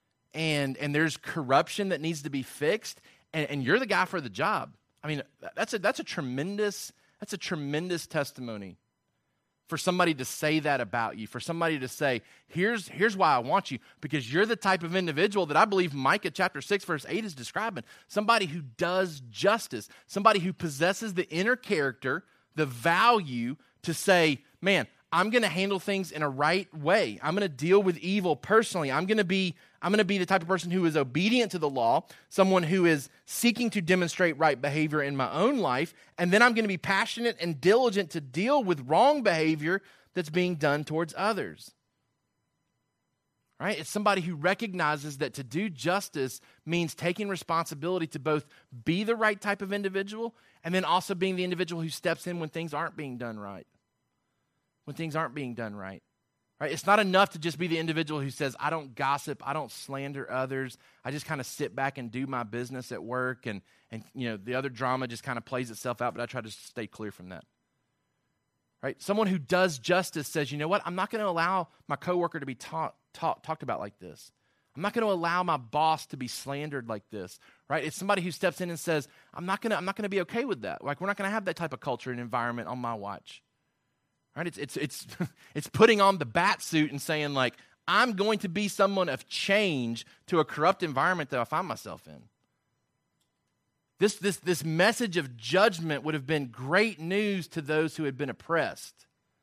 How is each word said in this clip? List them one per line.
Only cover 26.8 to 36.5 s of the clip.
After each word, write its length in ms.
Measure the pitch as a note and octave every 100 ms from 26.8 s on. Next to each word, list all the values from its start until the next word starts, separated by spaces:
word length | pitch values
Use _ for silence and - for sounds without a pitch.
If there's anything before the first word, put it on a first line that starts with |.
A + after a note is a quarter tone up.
| D3 G#3+ C#3+ G2+
I'm 120 | D3
gonna 140 | F#3 G3
deal 340 | C3 D#3+ G3
with 140 | F#3+ E3+
evil 380 | F3 G3+ F3+ D3
personally. 560 | - A3 A3+ F#3 C#3+
I'm 140 | C3+ F#3+
gonna 180 | G#3+
be, 320 | F#3 F#3+ F#3 - - -
I'm 80 | F3
gonna 140 | G#3+
be 140 | F#3+ G3+
the 80 | F3
type 160 | F#3+
of 40 | E3
person 240 | F#3 F3
who 140 | F#3
is 120 | E3 D3+
obedient 540 | C3+ C3+ G3+ B3 G#3+
to 60 | F3+
the 120 | D3+
law, 340 | C3+ A2+ C#3+ - - _
someone 340 | - F#3+ F#3+
who 240 | D#3+ F#3+ E3+
is 220 | D#3 - _ -
seeking 440 | - A#3+ A3+ A#3+
to 100 | G#3
demonstrate 580 | E3+ F#3 E3+ - F3 C#3+
right 220 | D#3 C3+
behavior 420 | C#3+ D3 D3+ D3+
in 140 | C#3 C#3
my 120 | B2
own 260 | C#3 A3 C#4
life, 360 | D#3 B2+ - - - -
and 160 | F3
then 100 | G3+
I'm 120 | A#3+